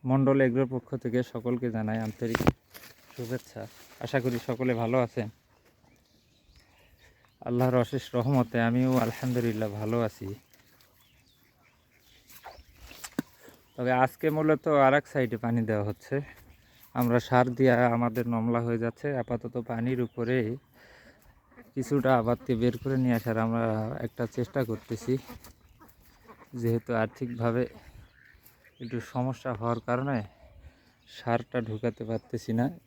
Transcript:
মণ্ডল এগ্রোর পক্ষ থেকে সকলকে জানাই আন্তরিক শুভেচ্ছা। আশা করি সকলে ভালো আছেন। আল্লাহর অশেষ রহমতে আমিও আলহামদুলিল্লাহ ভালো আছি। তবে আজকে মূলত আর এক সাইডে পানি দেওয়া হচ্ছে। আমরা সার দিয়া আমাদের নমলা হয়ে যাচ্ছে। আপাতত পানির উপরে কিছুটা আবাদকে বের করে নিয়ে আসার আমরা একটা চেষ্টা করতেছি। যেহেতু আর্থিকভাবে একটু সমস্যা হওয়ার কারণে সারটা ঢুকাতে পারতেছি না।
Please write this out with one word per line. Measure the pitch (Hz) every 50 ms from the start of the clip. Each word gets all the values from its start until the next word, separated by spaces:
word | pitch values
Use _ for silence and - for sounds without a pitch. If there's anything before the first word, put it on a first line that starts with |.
| -
মণ্ডল | 127 131 135 135 131 135 139
এগ্রোর | 135 127 117 131 135 123 131
পক্ষ | 123 - - - 123
থেকে | - 123 113 123 123 -
সকলকে | - 120 113 123 123 120 127 120
জানাই | 110 113 110 107 110 113 110
আন্তরিক | 110 110 - 120 113 113 - - - - _ _ _ - - - - - _ - -
শুভেচ্ছা। | - - 123 113 123 127 - - - 107 107 113 - - - - - - -
আশা | 120 - 135
করি | 120 131 123 117 - -
সকলে | 120 113 131 127 123
ভালো | 113 117 113 123 131 123
আছেন। | 113 - - 110 107 - _ _ _ _ _ _ _ _ _ _ _ _ _ _ _ _ _ _ _ _ _ _ _ _ - _ _ _ _ - _ - _ - - _ _ _ _ _ _
আল্লাহর | - - 120 123 127 127 123 127
অশেষ | 120 - - 135 - - -
রহমতে | 123 117 131 143 131 123 117 117 120 117 113
আমিও | 117 123 127 131 131 127 117
আলহামদুলিল্লাহ | 113 113 - - 127 123 123 117 117 107 107 110 107 101 107
ভালো | 107 107 113 120 117 110
আছি। | - - 101 95 101 123 _ _ - _ _ _ _ _ _ _ _ _ _ _ _ _ _ _ _ _ _ _ _ _ _ _ _ _ _ _ _ _ _ _ _ - _ _ - - - - - - - - - - - - - - - - - - - - _ _ - - - _ _ _ _
তবে | - 123 123 127 127 131
আজকে | 131 - _ - 156 151
মূলত | 156 156 156 156 151 - 165 151 143 135
আর | 131 135
এক | 147 - -
সাইডে | - 143 127 117 120 110 117
পানি | 117 117 117 113 107
দেওয়া | 110 104 101 104
হচ্ছে। | 104 _ - - 135 139 143 - - - - - - _ _ _ _ - - - _
আমরা | 127 123 120 120 120 - -
সার | 131 123 127 127 123 123
দিয়া | 135 131 120 120 123 120 117
আমাদের | 117 120 120 110 123 117 120 117
নমলা | 113 110 117 120 120 117
হয়ে | 120 117 113 113
যাচ্ছে। | 117 - - - 147 143 127
আপাতত | 113 - 120 113 - 117 - 127 113 -
পানির | 120 113 117 123 131 123 123 113
উপরে | _ - 117 117 127 131 113 107 120 139 _ _ _ - - - - - - - - _ _ - _ _ _ _ _ - - - _
কিছুটা | 139 127 - 143 143 123 131 131 120
আবাদকে | 110 117 120 120 - - 127 110
বের | 117 123 113 120
করে | - 135 135 131
নিয়ে | 127 127 120 113
আসার | 110 120 113 110 113
আমরা | 113 113 117 113 113 107 110 110 110 - - -
একটা | 113 _ - 123 110 -
চেষ্টা | - 120 - - 139 127 110
করতেছি। | 113 104 - - 117 110 - - 131 131 - - - - - - - _ _ - - _ 320 - - _ _ - - _ _ 233 208 - - _ - 123
যেহেতু | 117 117 113 117 - - 120 110
আর্থিকভাবে | 110 110 - - 131 120 120 117 113 117 113 120 123 117 - - - - - - - _ _ _ _ - - - _ - _ _ _ - _ _
একটু | 131 117 127 120 113 -
সমস্যা | - 127 123 131 131 - - 131 120 104
হওয়ার | 113 117 120 117 - -
কারণে | 120 123 131 139 139 117 104 - - _ - - - - - - _ _ _ _ _ _ _ _
সারটা | - - - 120 117 117 117 _ - 123 113 110
ঢুকাতে | 107 107 - 120 110 - 113 110
পারতেছি | 113 110 - - - 113 - - 113 113
না। | 120 139 175 175 _